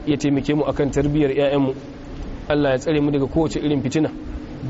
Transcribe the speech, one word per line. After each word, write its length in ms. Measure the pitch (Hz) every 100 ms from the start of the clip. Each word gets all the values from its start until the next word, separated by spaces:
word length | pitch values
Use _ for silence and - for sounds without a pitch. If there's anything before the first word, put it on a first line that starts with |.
| 151
ya 100 | 139
taimake 380 | 143 139 143
mu 100 | 151
akan 260 | 135 131 143
tarbiyyar 400 | 143 147 147 139
ƴaƴanmu. 420 | 135 143 143 131 131 - - - - - - -
Allah 200 | 147 139
ya 60 | 131
tsare 220 | 165 151
mu 100 | 147
daga 160 | 143 135
kowace 300 | 165 156 151
irin 240 | 147 143
fitina. 280 | - 160 151 - - - - -